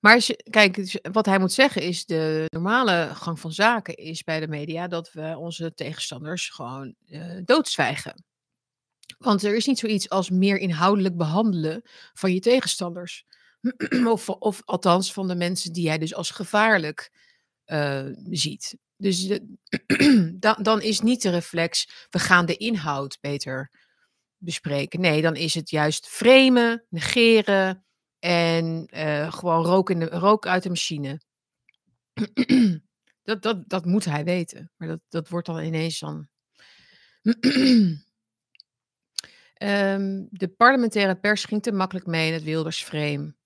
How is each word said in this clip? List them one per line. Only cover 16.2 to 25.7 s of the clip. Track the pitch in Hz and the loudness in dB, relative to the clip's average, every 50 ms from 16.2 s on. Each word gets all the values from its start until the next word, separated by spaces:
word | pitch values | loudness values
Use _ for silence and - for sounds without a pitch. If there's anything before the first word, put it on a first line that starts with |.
| 175 - | -8 -8
gevaarlijk, | - - 190 - - 208 214 226 220 190 160 151 151 - - - _ _ _ _ _ _ _ _ _ _ _ | -8 -8 -12 -2 2 2 4 4 4 2 0 -2 -8 -10 -14 -18 _ _ _ _ _ _ _ _ _ _ _
eh, | _ 165 151 147 143 139 135 135 139 - - - 175 | _ -2 -2 0 0 -2 -4 -6 -8 -12 -14 -10 -8
ziet. | 165 156 - 151 147 - - - - - _ _ _ | -4 -4 -4 -4 -6 -8 -12 -14 -16 -16 _ _ _
Dus | _ 196 196 185 175 185 | _ 0 0 0 0 -2
de, | 190 202 - - - - - _ _ - - _ _ - | -2 -4 -4 -6 -14 -20 -20 _ _ -6 -6 _ _ 2
<clears throat> | - - 294 277 220 175 160 175 185 | 4 6 8 8 6 6 2 -2 0
dan, | 185 214 220 - 208 | 0 0 0 2 2
dan | 208 220 214 - | 2 2 2 2
is | 220 214 - | -2 -2 0
niet | - 226 254 247 - | 2 2 0 2 0
de | 196 | 0
reflex, | 175 175 170 - - 170 165 170 - - - _ - - - _ | 0 0 -2 -4 -2 -2 -2 -2 -2 -4 -6 _ -10 -20 -20 _
"We | - 175 | -4 -2
gaan | - - 185 175 175 | 2 4 4 4 4
de | 165 175 | 2 -2
inhoud | - 214 233 233 190 147 156 143 135 139 139 - - | -2 -2 -2 -2 -2 -2 -4 -4 -4 -4 -8 -10 -10
beter | _ 143 143 139 - 139 131 131 131 - _ _ _ _ _ _ _ _ _ _ _ _ _ | _ -6 -6 -6 -6 -6 -6 -8 -8 -10 _ _ _ _ _ _ _ _ _ _ _ _ _
bespreken." | _ 196 170 160 - _ 151 143 139 139 - - 175 | _ -12 -10 -10 -8 _ -4 -2 -2 -2 -4 -4 0
Nee, | 185 170 151 151 156 | 2 4 4 4 2
dan | 165 160 | 2 0
is | 135 165 160 - | 0 -2 -2 -2
het | 165 151 - | -4 -4 -2